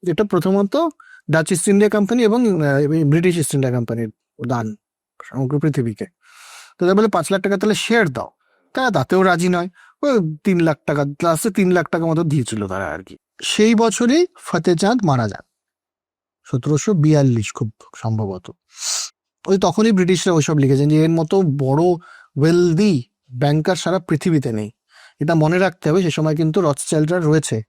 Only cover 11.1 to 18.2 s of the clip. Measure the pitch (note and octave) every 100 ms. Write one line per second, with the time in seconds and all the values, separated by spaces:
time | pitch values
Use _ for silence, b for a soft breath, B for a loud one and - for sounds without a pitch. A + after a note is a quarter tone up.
11.1 | C#3+ E3+ D#3+ A#3 F#3+ F#3 F3+ E3 F3 E3
12.1 | D#3+ E3+ D3 A#2+ A2 G2+ F#2+ F#2 D#2 F#2+
13.1 | - _ _ - - G#3+ A3+ A3+ - A#3+
14.1 | D4 F4+ - - F3+ E3+ E3+ G3 B3 G3
15.1 | C3 A2 - - _ _ _ _ _ _
16.1 | _ _ _ - C3 C3+ D3+ - G3 D3+
17.1 | D3+ C#3 A#2 G#2 - A2+ - - - A2+
18.1 | A2